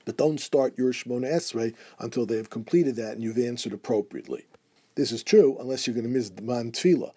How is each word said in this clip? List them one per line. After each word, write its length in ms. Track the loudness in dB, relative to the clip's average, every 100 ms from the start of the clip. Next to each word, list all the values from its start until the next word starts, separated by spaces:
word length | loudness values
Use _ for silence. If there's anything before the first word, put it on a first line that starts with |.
but 120 | -6 0
don't 220 | 0 0
start 400 | 0 2 2 2
your 140 | 0
Shemona 400 | 0 -4 -4 0
Esrei 420 | -2 -2 -2 -2 -4 -18 -10
until 280 | -6 -2 0
they 100 | -2
have 120 | -4
completed 460 | -10 2 2 4
that 200 | 0 -6
and 100 | -4
you've 140 | -4 0
answered 340 | -2 -2 -6
appropriately. 720 | -6 -2 0 0 -6 -10 -10 -12 _ _ _ _ -4
This 140 | -2
is 140 | -4
true 320 | 4 8 8 4
unless 300 | -6 -6 -4
you're 80 | -4
gonna 100 | -2
miss 240 | -2 -4
the 120 | -8
Man 280 | -6 -4 -4
Tefillah. 400 | 0 4 4 0